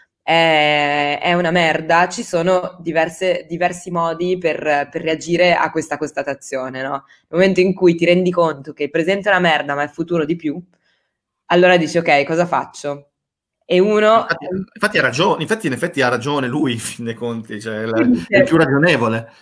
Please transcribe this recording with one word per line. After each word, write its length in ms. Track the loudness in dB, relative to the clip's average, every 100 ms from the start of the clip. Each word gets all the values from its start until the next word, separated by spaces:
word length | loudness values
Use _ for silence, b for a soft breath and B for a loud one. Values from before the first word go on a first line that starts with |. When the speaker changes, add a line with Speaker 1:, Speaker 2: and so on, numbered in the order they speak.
| b _
Speaker 1:
è, 960 | 0 2 4 4 4 2 0 0 -2 -2
è 120 | 0
una 180 | 0 2
merda, 560 | 2 2 0 2 2 2
ci 160 | -2
sono 540 | -4 -2 2 0 -2 -8
diverse, 680 | -4 -2 -2 -2 -2 -2 -4
diversi 420 | -4 -4 -4 -6
modi 460 | -4 -4 -2 -4 -2
per, 500 | -2 -2 0 0 -2
per 120 | -4
reagire 520 | -4 -4 -2 2 4 4
a 140 | 0
questa 260 | -2 -6 -6
constatazione, 840 | -6 -6 -6 -8 -8 -8 -6 -8
no? 220 | -6 -8 b b _
Nel 100 | 2
momento 180 | 2 4
in 140 | 0
cui 220 | 2 2 4
ti 100 | 2
rendi 260 | 4 2
conto 400 | 2 0 -2 -12
che 120 | -8
il 80 | -4
presente 360 | -2 -2 -2 0
è 60 |
una 80 | 2
merda, 340 | 2 2 -2 -4
ma 80 |
il 60 | -6
futuro 340 | -6 -4 -2
di 140 | -2 -4
più, 200 | -4 -8 -12 _ _ _ _ _ _ _ 0
allora 280 | 4 6 4
dici, 220 | 2 0
"Ok, 260 | 2 2
cosa 220 | 2 0 0
faccio?" 580 | -2 -6 -10 -10 -10 -16 _ _ _ _ _ 0
E 60 | 2
uno 440 | 4 4 4 4
Speaker 2:
Infatti, 240 | 2 -6 -6 -8 -10
infatti 240 | -4 -2 0
ha 40 |
ragione, 400 | 0 0 0 0
infatti 240 | -2 -4 -2
in 60 |
effetti 280 | -4 -4 0
ha 80 | 0
ragione 380 | 0 -2 -4 -2
lui, 240 | -2 -2
in 80 | -2
fin 260 | -6 -8 -10
dei 80 |
conti, 480 | -8 -8 -8 -10 -12
cioè, 240 | -8 -8 -4
la, 120 | 0
Speaker 1:
Sì, 280 | 2 0 0
Speaker 2:
è 100 | 2
il 60 | 4
più 120 | 4
Speaker 1:
certo. 0 |
Speaker 2:
ragionevole. 720 | 4 2 2 2 0 -2 -6 B